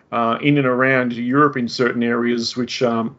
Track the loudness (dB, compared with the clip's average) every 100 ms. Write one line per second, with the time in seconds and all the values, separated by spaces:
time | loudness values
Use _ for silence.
0 | _ -2 -2 0 2 2 2 2 2 2
1 | 0 -4 0 2 2 2 -6 0 0 0
2 | 0 0 0 -2 -4 -6 -6 -2 0 0
3 | -4